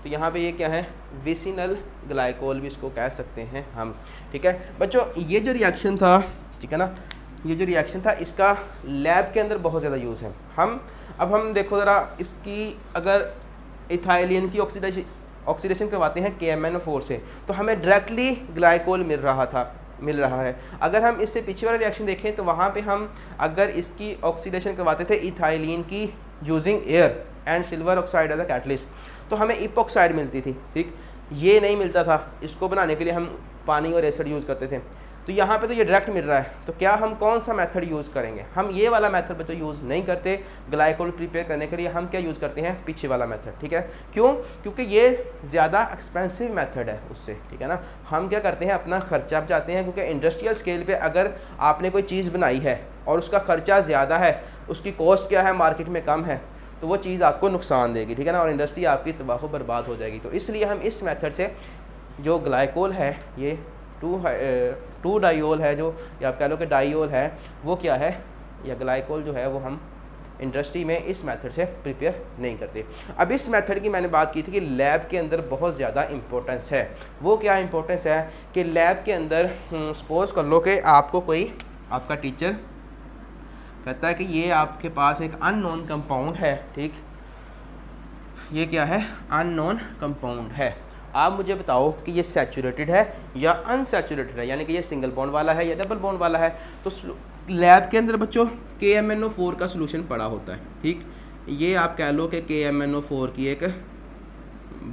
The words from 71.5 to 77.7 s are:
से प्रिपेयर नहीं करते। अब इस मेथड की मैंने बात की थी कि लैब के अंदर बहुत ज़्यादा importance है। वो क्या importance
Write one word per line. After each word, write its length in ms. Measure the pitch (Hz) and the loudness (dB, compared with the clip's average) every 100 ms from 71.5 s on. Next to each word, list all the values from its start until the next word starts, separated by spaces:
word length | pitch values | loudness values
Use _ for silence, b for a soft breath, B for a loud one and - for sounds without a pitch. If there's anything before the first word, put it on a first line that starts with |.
से 140 | 147 180 - | -2 -4 -4
प्रिपेयर 400 | 143 131 156 180 - - | -8 -2 -2 -2 -8 -8
नहीं 160 | 123 110 | -6 -6
करते। 260 | 107 110 110 B B 180 | -8 -8 -10 B B 0
अब 140 | 180 | 0
इस 160 | 262 254 | 0 2
मेथड 300 | 220 202 196 | 0 2 0
की 100 | 208 | 0
मैंने 200 | 196 175 | 0 2
बात 240 | 160 156 | 2 2
की 80 | 156 | 0
थी 100 | 156 | -4
कि 80 | 196 | -2
लैब 460 | 165 127 139 160 160 | -2 2 4 2 0
के 80 | 180 | -4
अंदर 220 | 160 165 165 | -2 -2 -2
बहुत 300 | 135 170 139 | -2 -2 0
ज़्यादा 260 | 120 120 151 | -2 0 -2
importance 600 | 139 117 123 120 123 - | -4 -6 -6 -4 -6 -2
है। 160 | 139 101 - B B | 0 0 -6 B B
वो 140 | 156 214 | 2 4
क्या 200 | 208 190 | 4 2
importance 480 | 185 | 2